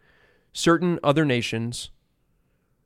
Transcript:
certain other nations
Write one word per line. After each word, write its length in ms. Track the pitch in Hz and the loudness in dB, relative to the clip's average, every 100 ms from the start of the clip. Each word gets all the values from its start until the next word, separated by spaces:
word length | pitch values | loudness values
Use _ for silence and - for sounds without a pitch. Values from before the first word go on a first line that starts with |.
| _ _ _ _ _ | _ _ _ _ _
certain 440 | - 170 165 180 170 | -2 2 2 2 2
other 220 | 143 143 151 | 2 2 2
nations 640 | 120 - 113 117 - - - _ _ _ _ _ _ _ _ | 0 -2 -6 -6 -8 -14 -18 _ _ _ _ _ _ _ _